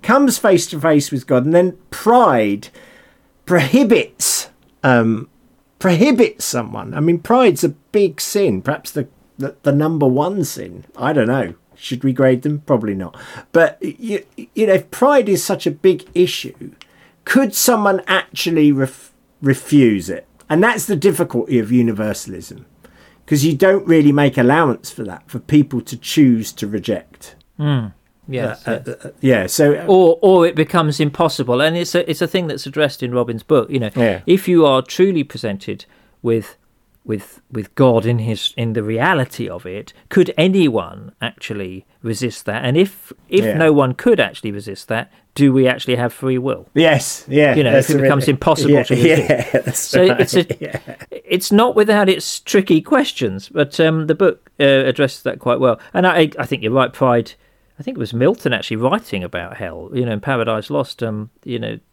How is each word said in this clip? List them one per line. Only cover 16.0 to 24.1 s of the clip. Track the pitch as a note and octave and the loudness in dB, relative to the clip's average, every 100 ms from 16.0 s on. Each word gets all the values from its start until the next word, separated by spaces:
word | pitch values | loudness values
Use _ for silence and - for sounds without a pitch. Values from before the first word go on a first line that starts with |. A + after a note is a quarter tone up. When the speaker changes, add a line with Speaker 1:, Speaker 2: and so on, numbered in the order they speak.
| - | -4
Speaker 1:
issue, | - F3+ - B2+ - - _ _ _ _ _ - | -2 0 -2 -12 -16 -20 _ _ _ _ _ 0
could | B3+ B3+ - | 0 0 0
someone | - A3+ G3+ F#3+ - | 0 2 0 -2 -2
actually | F#3+ - - F3+ E3 D3 | -4 -4 -8 -2 2 2
ref-, | C3+ C3 - - _ _ _ | 2 -2 -6 -20 _ _ _
refuse | C#3 B2+ - D3 B2 G2+ F2 | -2 -2 2 4 4 2 -4
it? | E2+ _ _ _ | -12 _ _ _
And | D#3 | 2
that's | A3 A3+ - | 2 0 -4
the | F3+ | 0
difficulty | F3+ E3+ E3 A#2+ - B2+ | 0 0 -2 -4 0 -2
of | G#2+ | 2
universalism, | B2 A#2 G#2 G#2+ G2+ - F2+ - - - _ - _ _ _ - | 2 2 -2 -6 -6 -10 -16 -16 -20 -20 _ -20 _ _ _ -2
'cause | D3 D3+ | 0 0
you | C#3+ | 2
don't | F#3+ G3 D#3+ | 2 2 4
really | E3 D3 | 4 4